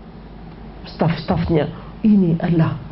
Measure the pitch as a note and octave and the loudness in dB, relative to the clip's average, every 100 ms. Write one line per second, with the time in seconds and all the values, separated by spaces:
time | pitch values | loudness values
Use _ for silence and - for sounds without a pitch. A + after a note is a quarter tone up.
0 | - - - - - - - - - - | -18 -18 -18 -18 -18 -16 -16 -16 -10 0
1 | E3 E3 - E3+ E3 E3+ C#3+ - - - | 0 0 -2 0 2 2 0 -4 -14 0
2 | A3 G3+ F3 E3 F3 E3 D#3+ - - | 4 6 6 2 2 2 2 0 -10